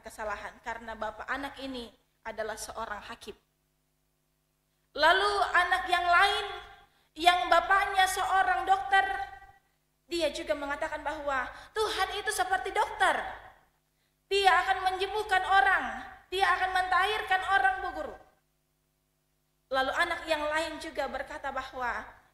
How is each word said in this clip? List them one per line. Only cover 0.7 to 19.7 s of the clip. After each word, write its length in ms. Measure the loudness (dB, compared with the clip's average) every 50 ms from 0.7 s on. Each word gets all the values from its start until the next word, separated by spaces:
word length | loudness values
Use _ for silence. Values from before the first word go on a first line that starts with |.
| -10 -10 -10 -12 -10
bapak 320 | -8 -8 -8 -8 -8 -8 -8
anak 280 | -6 -6 -8 -8 -10 -10
ini 280 | -10 -10 -10 -10 -12 -14 -16 _ _ _ _ _
adalah 360 | -14 -12 -8 -6 -6 -6 -8 -10
seorang 440 | -10 -12 -10 -10 -10 -10 -10 -12 -12
hakim." 320 | -14 -16 -16 -16 -18 -18 _ _ _ _ _ _ _ _ _ _ _ _ _ _ _ _ _ _ _ _ _ _ _ _ _ _ _ _ _ _ _ -2 2
Lalu 360 | 4 4 6 4 4 2 2 0 0 2 2 2
anak 260 | 2 2 0 -2 0 0
yang 160 | 0 0 2
lain, 400 | 4 6 6 6 4 2 0 -4 -6 -10 -12 -14 -18 -20 -20 _ _ _ _ _ _ _ 0
yang 220 | 4 4 4 4 4 2 2
bapaknya 520 | 4 4 4 2 2 2 0 2 2 2 2
seorang 560 | 2 -2 -2 0 2 2 2 2 0 0 0
dokter, 400 | 0 0 0 0 2 2 2 2 2 -2 -6 -8 -10 -14 -18 -20 -20 -20 _ _ _ _ _ _ _ _ _ _ -8
dia 240 | -4 -2 -2 -2
juga 240 | -4 -4 -6 -6 -6
mengatakan 480 | -4 -4 -6 -6 -6 -6 -6 -6 -8 -8
bahwa, 420 | -8 -8 -6 -4 -4 -2 -4 -4 -6 -8 -16 -18 -10 -6
"Tuhan 340 | -4 -4 -2 -2 -2 -2 -2 -4 -6
itu 140 | -6 -4
seperti 400 | -2 -2 -2 -2 -2 -2 -2 -2
dokter. 480 | -2 0 -2 0 0 2 2 2 2 2 -2 -8 -10 -14 -16 -20 -20 _ _ _ _ _ _ _ _ _ _ _ _ _ _ -2
Dia 200 | 4 8 10 10 10 8 6
akan 280 | 2 0 0 0 -2
menyembuhkan 520 | 0 0 -2 -2 -2 -2 -2 0 0 2 2
orang, 420 | 4 4 6 6 6 4 2 0 -2 -8 -10 -12 -14 -18 -20 -14 -8
Dia 160 | -2 0 2 2 2 2
akan 160 | 0 0 0
mentahirkan 680 | 0 0 2 2 2 2 2 0 -2 -2 0 0 0 0 2 2
orang, 200 | 4 4 2 2 0 -4
Bu 60 | -6 -6
Guru." 200 | -8 -8 -10 -12 -16 -20 _ _ _ _ _ _ _ _ _ _ _ _ _ _ _ _ _ _ _ _ _ _ _ _ _ _ _ _ -4